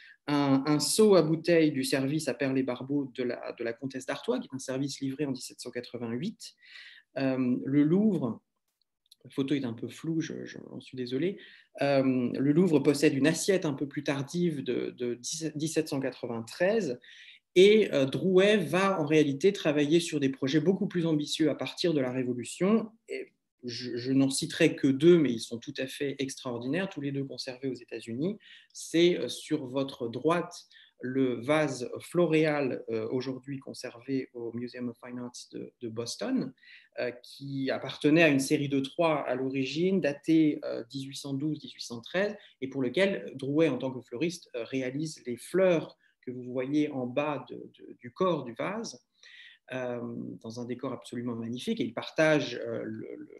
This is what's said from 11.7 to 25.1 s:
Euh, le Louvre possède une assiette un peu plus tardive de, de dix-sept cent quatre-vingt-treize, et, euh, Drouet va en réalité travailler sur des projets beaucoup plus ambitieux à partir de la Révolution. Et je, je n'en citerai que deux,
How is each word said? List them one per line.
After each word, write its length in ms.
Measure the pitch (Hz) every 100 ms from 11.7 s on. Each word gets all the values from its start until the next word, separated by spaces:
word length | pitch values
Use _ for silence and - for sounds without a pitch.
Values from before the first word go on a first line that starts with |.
| -
Euh, 500 | 143 135 135 127 123 -
le 140 | 135
Louvre 280 | 147 190 147
possède 340 | 139 139 156
une 120 | 139 139
assiette 380 | 165 - 185
un 80 | 165
peu 160 | 139 143
plus 160 | 151
tardive 580 | 143 139 139 175 175 147
de, 280 | 123 120 - -
de 160 | 123 120 120 160 160
dix-sept 340 | 147 151 160 156
cent 100 | 143
quatre-vingt-treize, 1000 | 135 127 117 113 113 - 180 226 170 - - - - - _ 180
et, 340 | 196 214 202
euh, 100 | 143
Drouet 520 | 135 - 185 185 202 214
va 440 | 156 175 196 190
en 60 | 143
réalité 460 | 156 147 135 196
travailler 480 | 202 165 147 147 170
sur 200 | 170 151
des 80 | 135
projets 320 | 135 135 156
beaucoup 280 | 151 190 202
plus 180 | 175 165
ambitieux 420 | 151 147 - 160
à 60 |
partir 400 | 156 - - 175
de 60 | 151
la 100 | 127
Révolution. 800 | 127 123 123 - - 185 226 220 - -
Et 240 | 135 135 _ _ _
je, 340 | 123 117 123 120
je 160 | 123
n'en 160 | 135 135
citerai 460 | - 160 - 165
que 140 | 165 143
deux, 280 | 135 165